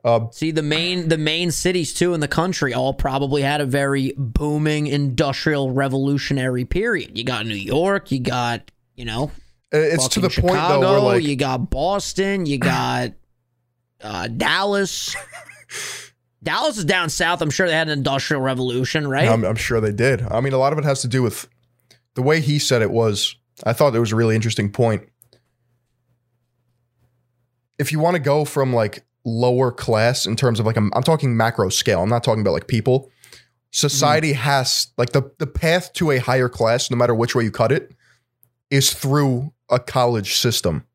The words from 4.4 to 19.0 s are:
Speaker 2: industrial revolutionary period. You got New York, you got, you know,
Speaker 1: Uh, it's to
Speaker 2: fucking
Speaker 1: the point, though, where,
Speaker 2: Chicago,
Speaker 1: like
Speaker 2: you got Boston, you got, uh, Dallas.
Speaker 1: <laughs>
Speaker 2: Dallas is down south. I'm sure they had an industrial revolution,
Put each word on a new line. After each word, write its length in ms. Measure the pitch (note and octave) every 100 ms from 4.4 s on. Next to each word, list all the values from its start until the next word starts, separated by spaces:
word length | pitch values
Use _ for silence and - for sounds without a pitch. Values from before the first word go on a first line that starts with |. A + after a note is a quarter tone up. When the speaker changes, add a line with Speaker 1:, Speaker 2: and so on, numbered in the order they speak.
| D3 D3+ D3+ D3+ D3
Speaker 2:
industrial 840 | C#3+ C#3 A#2+ D3 C3 D#3+ D3 C3+
revolutionary 920 | B2+ C3+ C3+ C#3 C#3 - C#3 C3 B2
period. 520 | B2 F3 A3+ F#3+ G#2+ G#2+
You 60 |
got 240 | B2 A#2+ A2+
New 80 |
York, 560 | G#2 G2 C3+ F#3 G3 -
you 80 | C3+
got, 540 | B2 B2 A#2+ A#2 - _ _ -
you 80 |
know, 260 | A#2 A2+ D3 - - _ _
Speaker 1:
Uh, 60 | D3+
it's 300 | D#3 D#3+ B2+
to 120 | G#3+
Speaker 2:
fucking 220 | F#3 -
Speaker 1:
the 60 | F3
point, 60 |
though, 260 | F#3 E3+ C#3
where, 80 | C3
Speaker 2:
Chicago, 160 | - -
Speaker 1:
like 160 | A#2+
Speaker 2:
you 140 | D3 C3+
got 340 | C#3 B2+ F3
Boston, 760 | C3+ E3 G3+ - - G3 G3 E3
you 120 | C#3
got, 540 | - B2+ B2+ B2+ B2 - _ _ _ _ _ _ _ _
uh, 240 | G#2+ G2 G#2+
Dallas. 880 | A#2 D3 E3+ G3+ G3+ F#3+ - - -
Speaker 1:
<laughs> 1200 | - - - - _ - - - - _ _ _
Speaker 2:
Dallas 340 | - F#3 D4+ G#3+
is 60 |
down 240 | D3+ F#3 E3
south. 320 | - E3+ F3
I'm 100 | D#3
sure 180 | C3+ F3+
they 40 |
had 140 | D#3+ D#3
an 60 | C#3+
industrial 460 | C#3 C3+ - D3
revolution, 640 | C3 B2+ B2+ B2 C3+ D#3